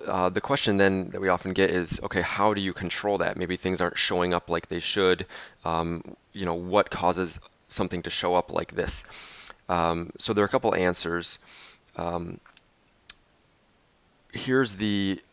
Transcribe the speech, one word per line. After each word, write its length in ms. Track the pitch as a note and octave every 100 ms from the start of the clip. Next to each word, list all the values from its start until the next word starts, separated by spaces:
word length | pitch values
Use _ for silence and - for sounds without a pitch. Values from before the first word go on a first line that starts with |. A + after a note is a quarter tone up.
| -
uh, 240 | F#2+ F2+
the 120 | F#2+
question 360 | - C#3 - G2
then 320 | G2 F#2+ F2+
that 120 | F#2+
we 80 | F#2+
often 240 | F2+ F#2+
get 180 | F#2 F#2
is, 280 | F2+ E2 -
"Okay, 180 | G2+ F#2+
how 320 | F2+ - G#2+
do 80 | G2+
you 120 | F#2+
control 440 | - F2+ - G#2 G2
that? 180 | F2 -
Maybe 200 | F2 F2+
things 240 | F#2 F2+
aren't 160 | F2 -
showing 360 | - F#2 F2+
up 160 | F2 -
like 180 | E2+ -
they 120 | F2
should. 460 | - G#2 F#2 F2+ - - - - E2
Um, 380 | E2 E2+ E2+ - - _
you 120 | G2 F2+
know, 80 |
what 380 | E2+ F2+ G2+ -
causes 480 | - F2+ F2+ F2 - - _ -
something 360 | - F#2 F2
to 60 | E2
show 240 | - F2+ F2+
up 160 | -
like 240 | - - F2
this?" 300 | - - - - - - - - -
Um, 420 | F2 E2+ E2+ E2+ -
so 160 | -
there 100 | G#2
are 40 | G2+
a 20 |
couple 260 | C3 A#2 F2+
answers. 640 | F2+ F2+ E2 F2 E2+ - - - - - _ E2
Um, 460 | E2+ E2+ E2+ F2 - _ _ _ _ _ - - _ _ _ _ _ _ _ _ _ _ _
here's 420 | - - C3 B2 F#2+
the, 460 | G#2+ G2+ G2 F#2 -